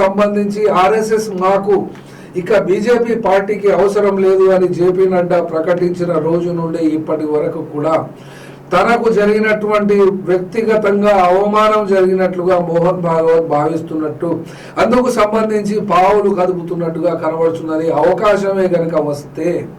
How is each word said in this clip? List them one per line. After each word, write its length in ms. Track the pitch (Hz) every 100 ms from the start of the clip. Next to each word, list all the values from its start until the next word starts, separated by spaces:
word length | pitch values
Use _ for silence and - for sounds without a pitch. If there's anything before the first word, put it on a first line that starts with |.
సంబంధించి 600 | 196 202 208 208 202 208 208 180
ఆర్ఎస్ఎస్ 480 | 185 220 214 220 - 185 185
మాకు 300 | 196 196 190 - - - - - 180
ఇక 240 | 175 202
బీజేపీ 540 | 175 208 214 233 233 214
పార్టీకి 540 | 196 196 202 208 202
అవసరం 440 | 175 202 202 202 190
లేదు 280 | 190 190 185 185
అని 120 | 180
జేపీ 380 | - 180 180 190
నడ్డా 260 | 180 175 175 170
ప్రకటించిన 580 | 160 165 175 175 175 175 160 156
రోజు 220 | 170 175
నుండి 320 | 170 165 165 156 156
ఇప్పటి 280 | 160 156 151
వరకు 360 | 151 170 160 143
కూడా 200 | 147 160 - - - - - - - -
తనకు 340 | 180 220 233 226
జరిగినటువంటి 880 | 196 208 214 214 208 208 208 202 202 190 190 170
వ్యక్తిగతంగా 840 | 180 185 226 220 214 202 202 208 196 180
అవమానం 540 | 185 208 214 214 214 202
జరిగినట్లుగా 640 | 196 185 190 185 180 175 180
మోహన్ 420 | 165 165 170 175
భాగవత్ 460 | 170 165 165 165 156 147
భావిస్తున్నట్టు, 760 | 156 165 165 156 151 - 170 - - - - -
అందుకు 260 | 226 254 247 220
సంబంధించి 560 | 208 220 220 214 202 208 -
పావులు 400 | 175 190 208 202 180
కదుపుతున్నట్టుగా 720 | 180 175 165 170 165 160 170 160
కనబడుతున్నది. 640 | 160 165 165 - 160 156 165 147
అవకాశమే 680 | 170 180 208 202 196 190 185 175
గనుక 200 | 165 160 147
వస్తే 400 | 143 - 160 175 156 113